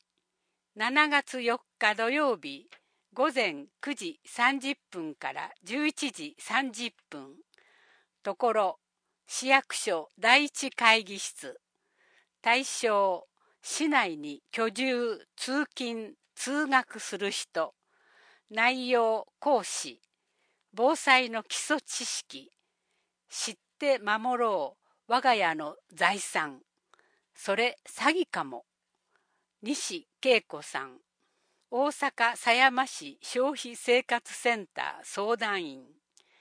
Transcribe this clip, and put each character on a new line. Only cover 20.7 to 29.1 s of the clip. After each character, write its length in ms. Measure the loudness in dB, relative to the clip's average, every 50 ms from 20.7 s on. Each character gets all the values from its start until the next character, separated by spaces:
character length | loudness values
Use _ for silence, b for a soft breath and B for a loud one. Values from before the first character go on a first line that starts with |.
| -2
防 240 | 2 2 4 4
災 340 | 2 4 4 6 6 4 2
の 120 | -4 -6 -6
基 120 | -6 -6
礎 260 | -6 -2 -2 -2 -2
知 240 | -2 -6 -8 -8 -6
識。 480 | -6 -6 -8 -10 -12 -16 -18 -18 -20 _ _ _ _ _ _ _ _ _ _ _ _ _ _ _ _
知 220 | -10 -8 -8 -8 -8
っ 40 | -10 _ _ _ _
て 200 | 0 0 0 0
守 400 | 2 0 -2 0 0 -2 0 0
ろ 380 | 2 2 2 0 -2 -4 -6 _ _ _ _ _ _ 0
う、 40 | 0
我 80 | 2
が 140 | 4 4 4
家 200 | 4 4 2 0
の 220 | 0 -4 -8 -8 -12 _ _ -2
財 260 | 2 2 2 2 0
産。 420 | -4 -4 -4 -4 -4 -4 -6 -12 _ _ _ _ _ _ b b b b b b b b b
そ 220 | -10 -4 -2 0
れ 220 | 2 2 0 0 -4 _ -18
詐 220 | -10 0 0 2
欺 160 | 2 2 0 -2
か 140 | -4 -6 -6
も。 220 | -6 -10 -12 -14 _ _ _ _ _ _ _ _ _